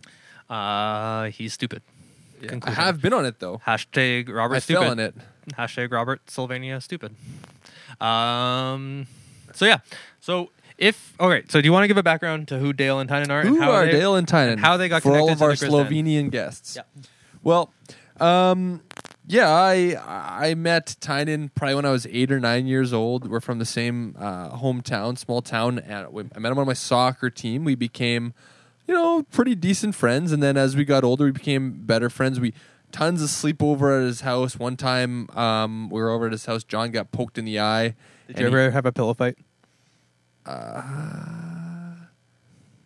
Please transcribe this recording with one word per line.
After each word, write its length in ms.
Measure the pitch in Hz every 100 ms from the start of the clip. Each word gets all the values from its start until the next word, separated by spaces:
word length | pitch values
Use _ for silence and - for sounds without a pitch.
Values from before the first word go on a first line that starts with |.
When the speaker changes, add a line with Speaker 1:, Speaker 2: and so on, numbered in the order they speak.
| - - - - -
Speaker 1:
Uh, 760 | 110 101 101 107 107 110 110 110
he's 280 | - 110
stupid. 300 | - 123 - _ _ - _ - -
Speaker 2:
Yeah. 80 | 127
I 20 |
Speaker 1:
Conclusion. 340 | 123 127 117
Speaker 2:
have 180 | 180 165
been 120 | 175
on 120 | 240 131
it, 140 | 113
though. 220 | 90 107 -
Speaker 1:
hashtag 600 | 110 - 139 127 123 120
Robert 220 | 113 117 131
Speaker 2:
I 40 |
Speaker 1:
stupid. 220 | - 165
Speaker 2:
fell 80 | 135
on 80 | 117
it. 140 | 110 110 - _ -
Speaker 1:
Hashtag 380 | 131 117 - 123
Robert 400 | 120 120 131 -
Sylvania 500 | - 127 127 131 135
stupid. 320 | - 170 107 113 - - - _ - - - 127
Um, 1080 | 113 113 117 120 123 127 131 135 135 139 131 - - - -
so, 120 | - 202
yeah. 140 | 170 - - - _
So, 300 | - 180 175 _ _ -
if, 360 | 196 - - -
all 100 | 180
right, 200 | 151 -
so 100 | 156
do 40 | 147
you 60 |
wanna 140 | 180 202
give 100 | 202
a 60 |
background 440 | 170 160 170 156 151
to 100 | 131
who 160 | 143
Dale 260 | 139 135 135
and 80 | 135
Tynan 220 | 143 143
are 120 | 143
and 80 | 180
Speaker 2:
Who 120 | 311
Speaker 1:
how 100 | 285
Speaker 2:
are 140 | 214 165
Speaker 1:
they, 60 |
Speaker 2:
Dale 240 | 151 190 190
and 120 | 170
Tynan 260 | 170 127
Speaker 1:
and 80 | 110
how 160 | 151 180
they 120 | 180
got 140 | 165
Speaker 2:
for 60 | 143
all 180 | 147 156
Speaker 1:
connected 60 |
Speaker 2:
of 40 | 151
Speaker 1:
to 60 | 151
Speaker 2:
our 100 | 139
Speaker 1:
the 300 | 143 147 139
Grisden? 180 | 156
Speaker 2:
Slovenian 280 | 160 151 143
guests? 440 | 123 78 131 - 123
Speaker 1:
Yeah. 80 | - 143 131 _ _ -
Speaker 2:
Well, 280 | 156 170 165 _ - - _ -
um, 600 | 170 180 185 185 185 170 - - - - -
yeah, 200 | 214 180
I, 1000 | 160 190 185 175 139 53 92 73 92 156
I 60 | 165
met 400 | 165 165 - -
Tynan 520 | - 143 151 151 147
probably 220 | - 139 139
when 100 | 143
I 60 |
was 160 | 127 117
eight 220 | 120 131
or 80 | 139
nine 260 | 120 120 131
years 260 | 131 127
old. 360 | 117 113 123 110
We're 100 | 113
from 180 | - 120
the 60 | 113
same, 500 | 117 120 120 113 -
uh, 320 | 101 90 87 127
hometown, 600 | 131 123 - 113 110 123
small 240 | - 120
town. 340 | 117 113 120 123
And 320 | - 104 85
we, 120 | 107 101 -
I 40 |
met 120 | 113
him 60 | 131
on 80 | 135
my 80 |
soccer 560 | 127 - 123 127 127 127
team. 340 | - 120 123
We 120 | 160 127
became, 580 | 120 - 120 120 120 - - _ _ _ -
you 60 | 349
know, 280 | 339 339 285
pretty 240 | - 254 202
decent 400 | 185 196 208 -
friends. 360 | 120 131 175
And 100 | 151
then 140 | 143 139
as 180 | 135 139
we 80 | 143
got 180 | 135
older, 220 | 127 131 143
we 60 |
became 400 | 135 147 135 131 78 110
better 240 | 113 120
friends. 300 | - 135 123
We 140 | 120 - - _ _
tons 300 | - 160 175
of 80 | 151
sleepover 720 | - 151 147 151 143 143 135
at 40 | 127
his 160 | 117
house. 360 | 135 123 127 -
One 160 | 123 127
time, 540 | 135 127 123 123 113
um, 580 | - 117 110 110 110 110
we 120 | 107
were 80 | 113
over 160 | 117 117
at 60 |
his 140 | 110 -
house. 180 | 113
John 280 | - 110 117
got 200 | 113 101
poked 260 | 120 117 -
in 80 | 110
the 140 | 107
eye. 360 | 107 110 117 113 _ _ -
Speaker 1:
Did 100 | -
Speaker 2:
And 20 |
Speaker 1:
you 60 | 123
Speaker 2:
he 0 |
Speaker 1:
ever 240 | 131 131
have 140 | 135 127
a 60 |
pillow 220 | 127 113
fight? 240 | 117 123 123 _ _ _ _ _ _ _ _ _ _ -
Speaker 2:
Uh, 1500 | 64 57 57 131 139 - - - - 170 170 170 170 170 170 175 _ _ _ _ _ _ _